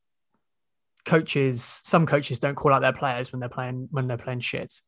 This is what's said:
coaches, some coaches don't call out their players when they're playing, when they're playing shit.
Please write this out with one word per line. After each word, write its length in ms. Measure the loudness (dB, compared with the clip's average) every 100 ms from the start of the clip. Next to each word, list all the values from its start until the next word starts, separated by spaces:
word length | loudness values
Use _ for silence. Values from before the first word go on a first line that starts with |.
| _ _ _ _ _ _ _ _ _ _ 2
coaches, 580 | 2 2 0 0 0 -4 -6
some 220 | 2 4 4
coaches 340 | 2 0 -2
don't 160 | -2 2
call 180 | 4
out 80 | 4
their 120 | 4
players 380 | 2 0 -2 -4
when 80 | -8
they're 100 | -8
playing, 380 | -8 -8 -8 -6
when 160 | -4 -2
they're 100 | -4
playing 220 | -6 -6
shit. 420 | -4 -6 -8 -12